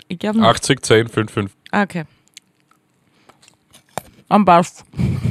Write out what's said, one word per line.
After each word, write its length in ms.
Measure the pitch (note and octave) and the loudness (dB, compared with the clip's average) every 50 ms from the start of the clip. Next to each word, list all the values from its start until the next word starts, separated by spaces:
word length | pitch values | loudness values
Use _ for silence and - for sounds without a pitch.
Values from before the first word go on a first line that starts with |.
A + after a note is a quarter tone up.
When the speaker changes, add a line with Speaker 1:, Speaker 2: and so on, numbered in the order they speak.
| - - | -14 -14
Speaker 1:
Ich 100 | F#3 E3+ | -12 -8
glaub 160 | - G#3 G#3+ | -6 -4 -2
nicht. 100 | A3+ A3 | 2 2
Speaker 2:
Achtzig, 380 | A#2 A#2+ - - - C#3+ - - | 2 2 0 0 -2 -2 -2 2
zehn, 220 | - A#2 A2 A2+ A2+ | 2 4 4 4 0
fünf, 240 | - A2+ A2 G#2+ | -2 -4 -4 -4
fünf. 200 | - A2 G2+ F#2+ _ _ _ - | -4 -6 -6 -6 _ _ _ -6
Speaker 1:
Ah, 120 | - - G3+ | -4 -4 -4
okay. 200 | - - F3 D#3 - _ _ _ _ _ - _ _ _ _ _ _ _ _ _ _ _ _ _ _ _ _ _ _ _ _ _ _ _ _ _ _ _ _ _ _ - - - - _ _ _ - | -4 -6 -10 -12 -12 _ _ _ _ _ -20 _ _ _ _ _ _ _ _ _ _ _ _ _ _ _ _ _ _ _ _ _ _ _ _ _ _ _ _ _ _ -18 -18 -18 -18 _ _ _ -2
Am 140 | G3 G#3 G3 | 0 2 4
Bast. 400 | F#3 F3 E3+ F3 - - - - _ - - - - - - - - | 4 4 4 2 0 -8 -20 -20 _ -8 -6 -4 -4 -4 -4 -4 -4